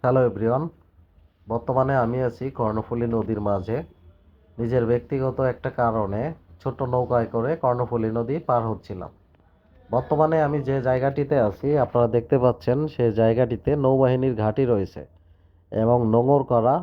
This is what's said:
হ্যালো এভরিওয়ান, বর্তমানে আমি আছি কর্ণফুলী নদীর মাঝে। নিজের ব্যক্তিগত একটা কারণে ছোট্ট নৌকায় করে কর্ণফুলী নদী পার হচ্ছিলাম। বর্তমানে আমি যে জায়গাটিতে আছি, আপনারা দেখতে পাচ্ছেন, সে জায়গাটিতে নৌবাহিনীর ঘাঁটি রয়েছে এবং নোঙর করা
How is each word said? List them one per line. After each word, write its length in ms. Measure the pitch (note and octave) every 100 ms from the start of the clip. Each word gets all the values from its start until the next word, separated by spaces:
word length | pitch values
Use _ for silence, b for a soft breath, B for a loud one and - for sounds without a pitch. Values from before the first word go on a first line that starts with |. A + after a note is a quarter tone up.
হ্যালো 180 | C3 C3 B2
এভরিওয়ান, 340 | G2 A2+ B2+ E3 - _ _ _ _ _ _ -
বর্তমানে 460 | A#2 - C3 C3 C3+ A#2
আমি 140 | B2 B2
আছি 160 | A#2 C3+ C3+
কর্ণফুলী 480 | A2+ G#2+ G#2+ A#2+ A#2 A#2
নদীর 260 | G#2 G#2+ G#2
মাঝে। 280 | G2+ F#2+ A#2+ E3+ _ - _ _ _ _ -
নিজের 260 | A#2 B2+ A2+
ব্যক্তিগত 460 | A#2+ A#2+ C#3 C3 B2+ C3
একটা 160 | B2 C3+ -
কারণে 420 | A#2 A2 G2+ G2+ C#3+ D#3+ _ -
ছোট্ট 180 | C#3 B2+ B2+
নৌকায় 340 | B2+ B2 A#2+ A#2
করে 180 | A#2 B2 D#3+
কর্ণফুলী 460 | B2+ B2 A#2+ A#2 A2+ A2+
নদী 180 | A#2+ D3+ -
পার 160 | A#2+ A2+
হচ্ছিলাম। 400 | G2+ - F#2+ F2 _ _ _ _ _ _ _ -
বর্তমানে 480 | B2 B2+ D3+ D#3 D#3+ D3
আমি 100 | D3+ B2+
যে 80 | C3+ B2+
জায়গাটিতে 480 | B2+ C3+ C#3 C#3 C#3+ G#2+
আছি, 200 | G2 C#3 D3
আপনারা 240 | B2 B2 A#2+ A#2
দেখতে 200 | A#2 C#3
পাচ্ছেন, 340 | B2 A#2+ - C3 D3+
সে 120 | - A#2+ G#2+
জায়গাটিতে 520 | A2+ A2+ A#2+ A#2 - D3 C3
নৌবাহিনীর 500 | C3+ C3 B2+ C3 A2+
ঘাঁটি 220 | G#2+ G#2+ C3
রয়েছে 360 | G#2+ F#2 - C#2+ _ _ _ _ _ _
এবং 260 | G#2+ A2+ B2 A2+
নোঙর 280 | A2+ B2 C#3+ C3
করা 240 | A#2+ A2+ D#3